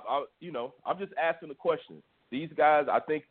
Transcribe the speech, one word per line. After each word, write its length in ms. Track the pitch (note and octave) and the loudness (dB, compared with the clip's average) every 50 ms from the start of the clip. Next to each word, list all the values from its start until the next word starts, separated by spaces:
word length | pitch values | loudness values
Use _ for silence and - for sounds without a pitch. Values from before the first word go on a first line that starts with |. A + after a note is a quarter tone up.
| - G#2+ | 0 -2
I, 180 | B2+ C#3+ C#3 - _ _ | -4 -4 -4 -6 _ _
you 100 | - F3 | -14 -10
know, 220 | D#3 A#2+ A#2+ C3+ C3 _ - | -8 -8 -8 -8 -10 _ -6
I'm 120 | - D#3 F3+ | -6 -4 -4
just 160 | G3 G3 - - | -6 -8 -4 -2
asking 260 | D#3 E3+ - - - D3+ | -2 -2 -2 -4 -6 -16
the 80 | C#3 | -12
question. 480 | - - F3 D#3+ D3 - - D#2+ D#2 - _ _ _ _ - | -4 -2 0 0 0 -2 -12 -20 -20 -20 _ _ _ _ -8
These 200 | - C3+ D#3+ D#3+ - - | -8 -6 -6 -4 0 4
guys, 300 | D3+ D3+ D3+ D3+ C#3+ B2+ | 6 6 6 6 4 4
I 80 | F#2 A#2 | 2 0
think 240 | - - D#3 D#3 - _ | 2 0 -2 -4 -4 _